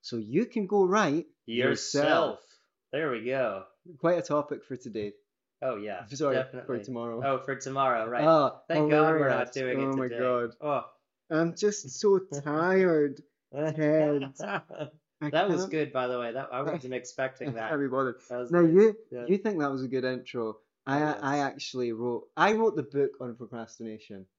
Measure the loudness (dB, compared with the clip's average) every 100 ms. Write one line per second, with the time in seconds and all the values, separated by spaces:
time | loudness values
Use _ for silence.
0 | -6 -8 -2 0 0 -2 0 4 4 4
1 | 4 2 -4 _ -6 0 2 0 0 0
2 | 4 4 2 -4 _ _ _ _ _ -4
3 | -4 -4 -4 0 0 -2 -10 _ -20 -2
4 | 0 0 0 -2 -2 -8 -10 -12 -8 -6
5 | -8 -10 _ _ _ _ -6 -6 -6 -10
6 | -10 -4 0 0 -2 -10 -8 -8 -6 -8
7 | -6 -4 -2 -2 -4 -8 -4 0 2 2
8 | 0 2 6 6 4 -2 _ 0 4 6
9 | 6 4 2 2 -2 -4 -2 0 0 -2
10 | -2 -2 0 2 0 -4 -4 -4 -4 _
11 | _ _ _ 0 0 2 0 0 -10 0
12 | 4 4 2 -8 -4 0 2 4 4 4
13 | 2 -2 -16 _ _ -6 -4 0 2 4
14 | 4 2 -2 -8 -8 -8 -8 -12 -14 _
15 | _ _ -2 0 2 0 0 -2 -2 -2
16 | -2 -2 -4 -6 -6 -6 -4 -6 -6 -8
17 | -8 -6 -6 -4 -8 -6 -4 -2 -2 0
18 | -2 -4 _ -8 0 4 8 8 6 4
19 | -10 -12 -2 0 0 -2 -2 -2 -4 -2
20 | -2 -4 -8 -6 -6 -8 _ _ -4 0
21 | 0 -2 -2 0 -2 -4 -10 -4 -4 -2
22 | -4 -4 -8 0 2 4 2 0 -4 -2
23 | -2 -2 -12 -10 -12 -12 -14 -12 -14 -14
24 | -16 -18 -18